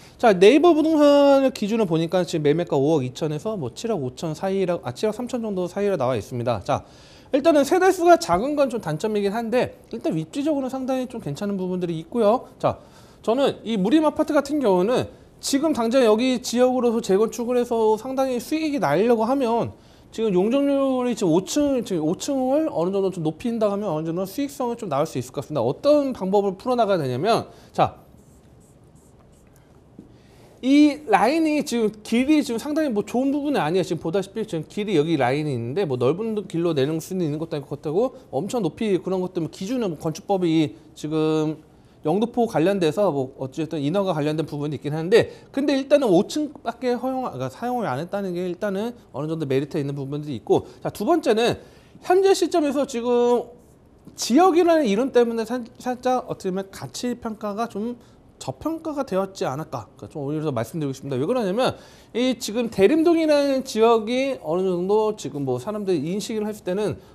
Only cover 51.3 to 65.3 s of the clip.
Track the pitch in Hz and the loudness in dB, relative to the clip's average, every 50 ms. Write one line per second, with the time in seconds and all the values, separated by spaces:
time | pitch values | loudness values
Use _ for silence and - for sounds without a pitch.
51.3 | - 220 240 208 - - - - - - - _ - - - - 370 381 381 392 | 2 2 2 0 0 -2 -6 -16 -20 -20 -20 _ -20 -8 0 2 4 4 6 4
52.3 | 381 - 370 - - 339 302 285 247 285 269 - - 233 233 247 240 240 240 240 | 4 4 2 2 2 2 2 2 0 0 -2 -2 -4 -4 0 2 2 4 4 4
53.3 | 247 233 - - - - - - - _ _ _ _ _ _ - - - - - | 2 2 0 -4 -12 -20 -20 -20 -20 _ _ _ _ _ _ -18 -12 -8 -2 2
54.3 | 226 302 359 381 302 339 359 349 330 320 294 208 196 208 269 269 - 240 240 233 | 6 6 6 6 6 6 4 4 4 4 4 2 2 2 0 2 4 4 4 4
55.3 | 233 226 220 226 247 254 226 - - - - 254 247 247 254 254 254 247 - - | 0 -4 -4 -4 -6 -6 -8 -10 -16 -10 -8 -6 -6 -4 -2 0 0 0 -2 -6
56.3 | 156 - - 190 180 196 196 196 - - 139 127 - - - 247 240 240 - 226 | -8 -6 -4 -4 -4 -4 -6 -8 -12 -14 -14 -12 -10 -8 -6 -6 -6 -6 -8 -10
57.3 | 214 - 220 208 202 208 233 226 - 202 214 240 240 240 - - - - - - | -10 -8 -8 -8 -6 -6 -6 -6 -6 -6 -6 -6 -8 -12 -16 -20 -20 -20 -20 -20
58.3 | _ - - - - - - 302 330 320 - 320 285 285 269 - 190 185 190 190 | _ -12 -10 -10 -10 -6 -6 -6 -6 -6 -8 -8 -6 -6 -6 -4 -4 -4 -4 -4
59.3 | 190 - 196 151 131 147 160 - 135 120 101 - - - - 101 - 156 139 139 | -6 -6 -6 -6 -4 -6 -8 -8 -10 -10 -10 -12 -18 -18 -18 -14 -12 -10 -8 -6
60.3 | 151 156 151 156 131 110 120 - - 165 147 139 131 - - 139 131 123 139 185 | -6 -4 -4 -4 -2 -4 -4 -4 -6 -6 -6 -6 -6 -8 -8 -6 -4 -4 -2 -2
61.3 | 247 254 220 180 185 240 262 180 - - - - - - - - - 220 254 262 | -2 -2 -2 -2 -2 0 0 -2 -2 -6 -12 -20 -20 -20 -20 -10 -4 -2 -2 -2
62.3 | 254 254 - - 202 240 233 - - - 190 208 302 330 311 349 339 330 320 302 | -2 -4 -6 -6 -4 -4 -4 -4 2 4 4 4 4 4 4 4 4 4 2 2
63.3 | 294 285 285 277 269 262 269 - - 220 220 233 233 226 208 214 247 254 269 277 | 2 2 2 2 0 -2 -4 -4 0 4 4 4 4 4 2 0 -2 -2 -2 -2
64.3 | 254 - - 156 160 185 190 190 180 170 180 190 208 220 214 214 208 - - 135 | -4 -4 -4 -4 -2 0 0 0 0 -2 0 0 2 2 2 0 -2 -4 -8 -8